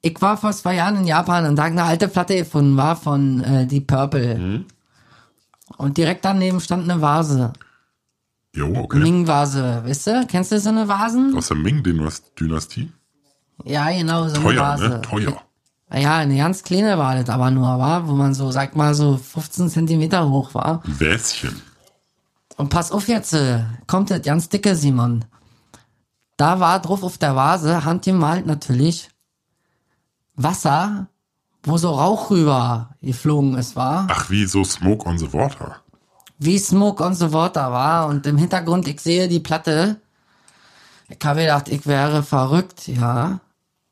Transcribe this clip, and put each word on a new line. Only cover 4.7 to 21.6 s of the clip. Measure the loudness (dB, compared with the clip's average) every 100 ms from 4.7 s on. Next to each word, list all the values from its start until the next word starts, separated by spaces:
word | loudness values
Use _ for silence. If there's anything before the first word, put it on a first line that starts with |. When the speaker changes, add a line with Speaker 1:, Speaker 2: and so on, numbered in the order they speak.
| _ _ _ _ _ _ _ _ _ _ -6
Speaker 1:
Und | -4 0
direkt | 0 0
daneben | 0 0 0 -2
stand | -2 -4 0
eine | 0
Vase. | 2 2 2 2 0 -4 -20 _ _ _ _ _ _ _ _
Speaker 2:
Jo, | -6 -2 -2
okay. | 0 2
Speaker 1:
Ming-Vase, | 4 2 2 0 0 -2 -2 -4
weißt | -4 -6 -2
du? | -2 0
Kennst | -2 0
du | -2
so | 0
eine | 0 0
Vasen? | -2 0 2 2 0
Speaker 2:
Aus | 0
der | 0
Ming-Dynastie? | 0 0 0 0 -2 -6 _ -6 -4 -2 -6 -10 -10 -12 _ _ _ _ _ _
Speaker 1:
Ja, | -6 -4 -2
genau, | -2 -2 0 0
so | 0
eine |
Speaker 2:
Teuer, | 2 2
Speaker 1:
Vase. | 2 0 -2
Speaker 2:
ne? | -4
Teuer. | -6 -4 -4 -6 -12 _ _ _ _
Speaker 1:
Ja, | -2 0 0
eine | 2 0
ganz | 0 -2
kleine | -2 0 2 0
war | 0 0
das | -2
aber | 0 2
nur, | 2 2 2
war, | 0 0 0
wo |
man | 0 2
so, | 0 -2
sag | -2 -4 0
mal, | 0
so | 2 2 2
fünfzehn | -2 -12 -10 -2 -2
Zentimeter | 0 2 2 2 2 2
hoch | 0 0
war. | -4 -2 -4
Speaker 2:
Ein | -6 -2
Wäschen. | 0 0 -2 -6 -8 -10